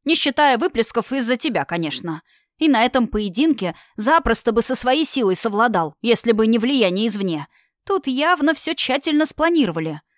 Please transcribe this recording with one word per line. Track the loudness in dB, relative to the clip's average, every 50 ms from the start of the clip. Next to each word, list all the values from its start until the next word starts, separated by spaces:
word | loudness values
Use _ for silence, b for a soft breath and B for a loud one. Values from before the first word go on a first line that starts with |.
| -2
не | -2 0
считая | 0 0 0 2 2 4 4 4
выплесков | 2 0 0 0 -2 -2 0 -2 -4 -4 -2 -4
из-за | -4 -2 -2 -2
тебя, | -2 -2 -2 -2 -2 -2
конечно. | -2 -4 -4 -4 -4 -6 -6 -6 -8 -8 -10 -12 _ _ _ _ _ _
И | 0 2
на | 2 4 4 2
этом | 2 2 0 0
поединке | 0 -2 -4 -4 -4 -2 0 0 0 0 0 -4 -6 -6 b b b b
запросто | -4 0 2 2 2 2 0 0 0 0 0
бы | 0 0
со | 0 2 0
своей | 0 2 2 2 2 2
силой | 0 0 0 0 0 0
совладал, | 0 0 0 0 0 0 2 2 0 -2 -4 -6 _
если | 0 0 2 2 2 2 2
бы | 2 2
не | 2 2 2
влияние | 0 0 0 2 2 0 0 0 -2
извне. | -2 -2 -2 -4 -4 -6 -6 -8 -14 _ _ _ _ _ _ _
Тут | -4 -4 -2 -2
явно | -4 -2 0 0 0 2 2 2 0 0
все | 0 -2 -4 -4
тщательно | -2 -2 -2 -2 -2 0 0 0 2 2
спланировали. | 0 0 0 0 2 2 2 2 0 -2 -4 -6 -6 -8 -10 -14 _ _